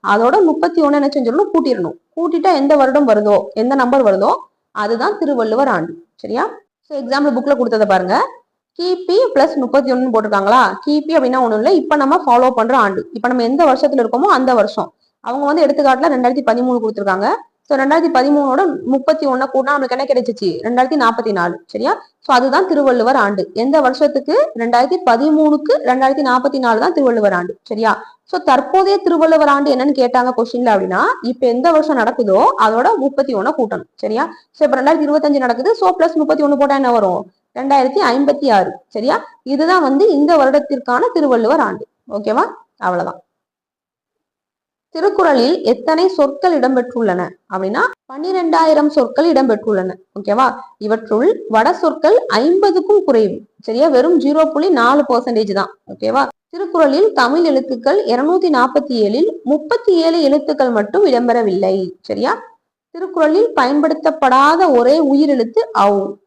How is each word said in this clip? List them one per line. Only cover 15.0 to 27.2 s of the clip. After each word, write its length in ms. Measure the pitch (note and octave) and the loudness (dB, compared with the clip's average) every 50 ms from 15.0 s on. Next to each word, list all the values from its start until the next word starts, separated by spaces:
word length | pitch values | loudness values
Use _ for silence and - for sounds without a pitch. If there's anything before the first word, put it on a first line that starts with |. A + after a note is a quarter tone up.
| _ _ _ _ | _ _ _ _
அவங்க 260 | - A3+ B3 C#4 C#4+ | -10 -8 -6 -4 -2
வந்து 200 | C#4+ D4+ F4 D#4 | -2 0 2 2
எடுத்துக்காட்டுல 460 | C4+ - - C#4+ C#4 C4 B3+ D4 E4 | 2 2 2 2 2 2 2 0 0
ரெண்டாயிரத்தி 320 | C#4 B3+ B3 A#3+ B3+ C#4+ B3 | 0 0 0 0 -2 0 -2
பதிமூணு 320 | A#3+ A3 A#3+ B3 B3+ B3 A#3+ | -2 -2 0 0 -2 -2 -2
கொடுத்திருக்காங்க. 460 | A3 A3 G#3+ G#3 G3+ G3 F#3 F#3+ G3+ B3 F#4+ A#4+ - _ _ _ | -2 -4 -6 -4 -4 -4 -2 -2 -2 -2 -4 -4 -8 _ _ _
So 160 | _ _ D4 C4+ | _ _ -2 -2
ரெண்டாயிரத்தி 320 | C4 C#4 D4+ E4 E4 E4+ E4+ | 0 2 2 2 0 2 0
பதிமூணோட 680 | - C4+ C#4+ C#4+ C#4+ C#4+ C4+ B3+ C4+ G4 F4 C4+ - - | 0 2 2 2 2 2 0 0 0 0 -2 -2 -6 -4
முப்பத்தி 420 | - C4 C4+ C4 - D#4+ D#4 D#4 | -2 -2 -2 0 0 -2 0 0
ஒண்ணை 200 | C#4 B3+ B3+ C4+ C4+ | -4 -2 -2 -4 -2
கூட்டினா 200 | C4+ C4+ C4 C4+ | -2 -2 -2 0
நம்மளுக்கு 240 | D4 C#4+ C4+ B3 B3 | -2 -2 -2 -4 -4
என்ன 80 | C4 C#4 | -4 -2
கிடைச்சிச்சு? 440 | C#4 C#4 B3 A#3+ B3 A3 - G#3+ F3+ E3 F3 | -2 0 -2 0 -4 -6 -4 -4 -4 -4 -4
ரெண்டாயிரத்தி 340 | - A3 A#3+ B3 B3+ C4 D#4+ | -6 -2 0 0 0 0 0
நாற்பத்தி 360 | D4 B3 A3+ A#3 - G#3+ A3 | 0 0 0 0 0 -4 -4
நாலு, 300 | G3+ F#3 F3 F3 E3+ - _ | -2 -2 -2 -4 -4 -8 _
சரியா? 360 | _ - G#3 A#3 D4 G#4 - - _ _ _ | _ -8 -4 -2 -2 -4 -4 -8 _ _ _
So 180 | _ - C4+ | _ 0 2
அதுதான் 300 | B3 B3+ C4+ B3+ E4 F#4+ | 2 2 2 0 0 0
திருவள்ளுவர் 500 | F#4 F4 - C#4+ C4+ B3 B3 - B3 C4+ | 0 0 2 2 2 2 2 2 0 2
ஆண்டு. 340 | C4 G#3+ G3+ G#3 G3 - - - | 2 0 0 0 -4 -6 -6 -4
எந்த 260 | - A#3 C4 C#4 D#4 | -4 -2 2 2 2
வருஷத்துக்கு 720 | C#4 B3+ C4 C4+ D4+ C#4+ D4 C#4 B3+ - E4 B4 D5+ D#5+ - | 2 2 0 2 0 0 0 0 -2 0 0 0 0 0 -2
ரெண்டாயிரத்தி 440 | A#3 A#3 A#3 A#3+ A#3+ B3+ - F4+ F4+ F#4 | -6 -4 0 2 0 2 0 -2 -2 2
பதிமூணுக்கு 680 | - A#3 A#3 C#4 D#4 D4+ D#4 D#4 D4+ D4+ D4 D4 D4+ | 0 2 2 2 2 2 4 4 2 2 0 0 0
ரெண்டாயிரத்தி 500 | B4 D5+ - - B3+ C4 C4 C4 C4+ C4+ | -2 0 0 -2 0 2 2 0 0 0
நாற்பத்தி 360 | C#4+ C4 B3 B3+ B3+ C#4 C4 C4+ | 0 0 0 0 0 -2 -4 -2
நாலு 220 | C4 A#3 A3+ G#3+ | 0 0 0 0
தான் 120 | - F#4+ | 0 0
திருவள்ளுவர் 400 | E4+ D4+ C#4 B3+ A#3 A#3 | 0 2 0 2 2 2